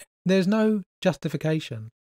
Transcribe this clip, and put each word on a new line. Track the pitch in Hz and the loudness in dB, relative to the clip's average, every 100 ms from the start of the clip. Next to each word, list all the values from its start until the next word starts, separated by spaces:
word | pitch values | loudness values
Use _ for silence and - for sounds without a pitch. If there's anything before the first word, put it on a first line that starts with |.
| - _ 175 | -20 _ 0
There's | 190 185 | 2 2
no | 220 220 214 - _ | 2 2 0 -4 _
justification | 185 151 160 143 156 160 - 113 110 _ | -2 -2 -6 -4 -2 -2 -4 -12 -14 _